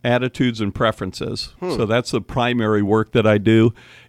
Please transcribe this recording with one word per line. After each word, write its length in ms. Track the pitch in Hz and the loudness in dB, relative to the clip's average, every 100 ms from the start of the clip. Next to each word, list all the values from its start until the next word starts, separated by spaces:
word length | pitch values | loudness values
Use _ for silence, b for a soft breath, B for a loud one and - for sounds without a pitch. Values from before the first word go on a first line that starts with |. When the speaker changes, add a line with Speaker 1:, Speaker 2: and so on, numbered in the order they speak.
Speaker 1:
attitudes, 580 | 120 120 127 - 127 113 | 0 -2 -2 -2 -2 0
and 120 | 104 | -6
preferences. 760 | - 117 - 95 - - 107 - - | 0 -2 -2 -8 -8 -8 -8 -12 -10
Speaker 2:
Hmm. 120 | 185 | -6
Speaker 1:
So 140 | 131 110 | -4 0
that's 240 | 113 127 | -2 -2
the 100 | 123 | -6
primary 640 | 101 131 120 123 110 107 | -4 -4 -2 0 0 0
work 280 | 101 110 107 | 2 0 2
that 120 | 123 107 | 0 2
I 100 | 107 | 2
do 340 | 104 113 113 - B B | 4 4 4 0 B B